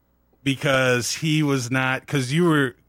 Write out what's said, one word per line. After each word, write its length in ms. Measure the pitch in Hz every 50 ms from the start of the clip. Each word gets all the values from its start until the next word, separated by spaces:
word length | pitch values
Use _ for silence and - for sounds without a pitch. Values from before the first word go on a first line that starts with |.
| _ _ _ _ _ _ _ _ _
because 680 | 139 135 127 - 147 135 131 131 127 123 123 113 - -
he 280 | - - 160 151 156 151
was 280 | 143 139 135 117 117
not, 340 | 131 131 131 131 131 127 - -
'cause 240 | 143 143 127 120
you 140 | 143 165 180
were, 300 | 170 156 147 139 123 - - _